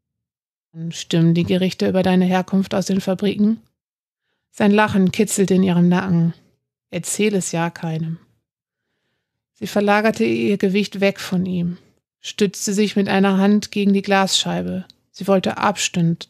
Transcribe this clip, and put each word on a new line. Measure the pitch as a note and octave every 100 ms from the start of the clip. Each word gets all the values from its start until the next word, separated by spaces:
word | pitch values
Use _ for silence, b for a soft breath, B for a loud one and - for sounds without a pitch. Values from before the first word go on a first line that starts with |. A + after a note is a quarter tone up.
| _ _ _ _ _ _ _ E3 E3
"Stimmen | - - F3 E3
die | E3+ F3
Gerichte | F3+ F#3 - G3+
über | F#3
deine | F#3 F#3 F#3
Herkunft | F#3 F3+ F#3+ F#3 G3+
aus | F3+
den | F#3+
Fabriken?" | F#3+ F#3 G3+ G3+ G#3 A3+ _ _ _ _ _ _ _ _ _
Sein | - G#3
Lachen | G#3 G#3+ G3+ F#3
kitzelte | - G#3 - F#3
in | F#3
ihrem | F#3+ F3 F3
Nacken. | F3+ F#3+ E3+ E3 - _ _ _ _ _
"Erzähl | F3 - - G#3 G3
es | -
ja | E3+ E3+
keinem." | - E3 D#3+ D#3+ E3 _ _ _ _ _ _ _ _ _ _ _ _ _
Sie | - G3+
verlagerte | G#3 G3+ G#3 A3 G#3+ A3
ihr | A3+ A#3 G3+
Gewicht | G3 G3 G3 G3
weg | G3 F#3+
von | - F3+ F#3
ihm, | F3+ E3+ F3 _ _ _ _
stützte | - - G3+ - -
sich | G3 G#3 G#3
mit | G3+
einer | G3 G3 F#3+
Hand | G3 G#3 -
gegen | G#3 G3+
die | G3
Glasscheibe. | G3 G3 F#3+ - F3+ F3 F3+ F#3 - _ _
Sie | - F#3+
wollte | G3 - -
Abstand | G#3 G3+ - F3+ E3+ E3+ -